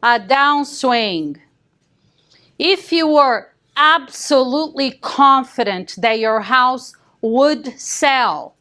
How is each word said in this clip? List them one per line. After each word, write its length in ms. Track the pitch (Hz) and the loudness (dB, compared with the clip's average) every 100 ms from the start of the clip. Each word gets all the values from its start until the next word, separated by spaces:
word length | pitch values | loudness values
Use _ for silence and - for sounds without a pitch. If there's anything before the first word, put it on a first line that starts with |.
A 180 | 233 240 | 2 0
downswing. 1160 | 190 269 285 294 285 - 262 240 214 175 151 143 _ _ _ _ _ _ _ _ _ _ _ _ | 0 2 2 0 -2 -4 -2 0 -2 -4 -6 -10 _ _ _ _ _ _ _ _ _ _ _ _
If 340 | 302 381 - | -2 -2 -2
you 160 | 330 320 | -2 2
were 440 | 302 277 226 - _ _ - | 4 4 2 -6 _ _ 0
absolutely 1160 | 302 320 269 - - 277 254 277 311 311 269 - | 2 2 -2 -14 0 0 2 -2 -4 -4 -6 -6
confident 920 | - - 277 269 254 - 220 190 180 - | -12 2 4 4 0 -4 -4 -4 -10 -4
that 200 | 226 226 | -2 0
your 220 | 220 220 | 0 -2
house 540 | 202 254 254 254 - - _ _ | 0 0 2 -2 -10 -20 _ _
would 580 | 226 233 285 302 294 - | -2 2 2 0 -8 -14
sell 760 | - - 294 269 233 151 120 _ | -12 -2 0 2 0 -4 -10 _